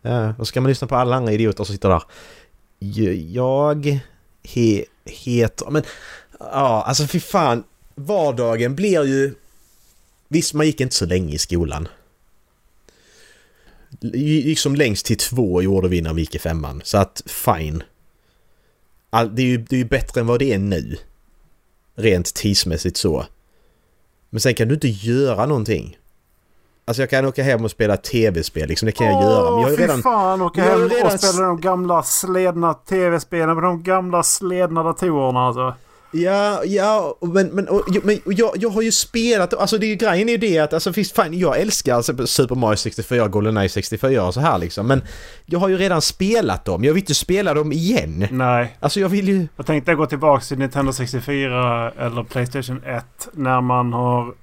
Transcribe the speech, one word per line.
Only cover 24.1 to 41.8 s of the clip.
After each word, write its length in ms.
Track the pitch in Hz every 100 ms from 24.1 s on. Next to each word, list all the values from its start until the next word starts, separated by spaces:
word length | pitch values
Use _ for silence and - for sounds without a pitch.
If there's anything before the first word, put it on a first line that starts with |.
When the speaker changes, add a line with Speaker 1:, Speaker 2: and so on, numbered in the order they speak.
| _ _
Speaker 1:
Men 100 | 110
sen 140 | 131
kan 140 | 120 113
du 60 |
inte 140 | 147 139
göra 580 | 104 110 123 139 101 127
någonting. 500 | 139 107 92 57 - _ _ _ _ _ _ _ _
Alltså, 180 | - 117
jag 80 | 131
kan 140 | 135 135
åka 160 | 131
hem 220 | 135 120
och 60 | 110
spela 260 | - 107 98
T 340 | - 120 110
V-spel, 380 | 85 78 78 76
liksom, 180 | 80 110
det 60 |
kan 140 | - 113
jag 160 | -
göra. 280 | 104 107 -
Men 100 | 233
jag 80 | -
har 0 |
ju 40 |
Speaker 2:
Åh, 40 | -
fy 60 |
Speaker 1:
redan, 200 | - 131
Speaker 2:
fan, 380 | 254 220 190 190
åka 200 | 175 180
Speaker 1:
jag 60 | 180
har 60 | -
ju 60 |
Speaker 2:
hem 80 | 180
och 60 | 240
Speaker 1:
redan 220 | 233 190
Speaker 2:
spela 120 | 196
Speaker 1:
s- 60 | 180
Speaker 2:
de 220 | 185 170
gamla 420 | 180 180 180 170
sledna 720 | - - 185 185 185 170 170
T 360 | 156 - 190 180
V-spelen 440 | 170 - 170 160
med 80 | 165
de 180 | 180 170
gamla 400 | 175 185 180 175
sledna 600 | 165 - 185 180 180 165
datorerna, 580 | 160 165 180 151 131 127 127
alltså. 280 | 120 127 123 - _ _
Speaker 1:
Ja, 520 | 160 175 202 208 196
ja, 540 | 165 202 202 214 156 -
men, 260 | 175 185 185
men, 200 | - 151
och, 140 | 202 -
jo, 120 | 185
men, 140 | 185 208 -
och 60 |
jag, 200 | 196 220 190
jag 140 | 226
har 120 | 202
ju 100 | 226
spelat, 600 | - - 233 233 220 175
alltså, 240 | - 196 214
det 80 | 214
är 20 |
ju, 60 | 202
grejen 320 | 214 180 226
är 40 |
ju 60 | 233
det 200 | 220 160
att, 140 | 151
alltså, 180 | 165 196
visst 240 | 180 190 -
fan, 220 | 175 175
jag 220 | 170 127
älskar, 340 | 208 -